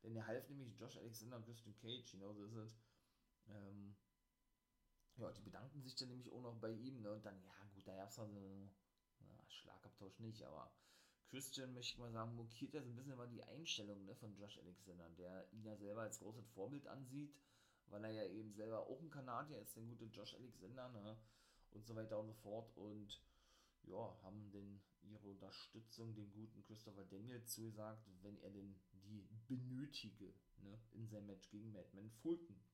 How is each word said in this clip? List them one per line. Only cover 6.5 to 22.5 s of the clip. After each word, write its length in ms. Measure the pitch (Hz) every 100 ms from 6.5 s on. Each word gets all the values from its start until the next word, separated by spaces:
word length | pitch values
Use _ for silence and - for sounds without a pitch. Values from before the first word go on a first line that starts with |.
| 117
bei 160 | 113
ihm, 300 | 110 127 135
ne, 100 | 104
und 120 | 107
dann, 160 | 107 95
ja 220 | 92 - 101 98
gut, 120 | 95
da 80 | 95
gab's 200 | 101 -
dann 180 | 107
so, 380 | 101 95 98 98 - _ _ _ _
na, 260 | 98 - -
Schlagabtausch 680 | - - 95 - - 98 92
nicht, 220 | 113 110
aber 280 | 65 76 - - - - - - -
Christian, 440 | 131 143 139 127
möchte 200 | 123 120
ich 60 | -
mal 120 | 120
sagen, 240 | 113 113 117
mokiert 380 | 113 - 139
ja 80 | 151
so 80 | 123
ein 60 | 117
bisschen 160 | 139
immer 160 | 127 120
die 160 | 120
Einstellung, 600 | - 127 165 - 104 101 95
ne, 100 | 113
von 200 | 113 98
Josh 220 | 101 -
Alexander, 520 | 87 90 95 87 82
der 360 | 85 90 92 92
ihn 120 | 110
ja 120 | 110 104
selber 260 | 101 107
als 180 | 110 -
großes 280 | 92 117 101
Vorbild 400 | 95 101 143 117
ansieht, 480 | 127 127 139 147 - - - - - -
weil 160 | 104
er 80 | 110
ja 140 | 110 98
eben 260 | 101 110
selber 340 | 101 110 110 -
auch 120 | 131
ein 120 | 160
Kanadier 480 | 147 127 120 - 120
ist, 160 | - -
der 80 |
gute 220 | 113 120 113
Josh 280 | 104 107
Alexander, 560 | - 120 104 92 127 127
ne, 280 | 117 104 110 - - - - -
und 140 | - 110
so 100 | 110
weiter 240 | 110 107
und 80 | 107
so 60 |
fort. 420 | 107 104